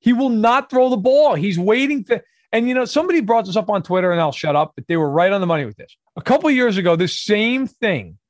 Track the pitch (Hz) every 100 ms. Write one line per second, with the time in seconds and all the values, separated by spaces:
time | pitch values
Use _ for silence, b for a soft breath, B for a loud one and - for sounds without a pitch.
0 | - 247 269 226 226 254 269 254 254 247
1 | 214 277 302 175 190 175 185 233 277 285
2 | 196 - - _ _ 220 240 254 247 294
3 | 330 330 208 233 190 185 208 202 - 185
4 | 180 170 160 131 156 147 156 - - 170
5 | 151 147 185 196 180 165 123 101 - _
6 | _ - - 269 320 262 247 190 175 170
7 | 180 - - 208 226 262 269 _ 220 156
8 | 92 - _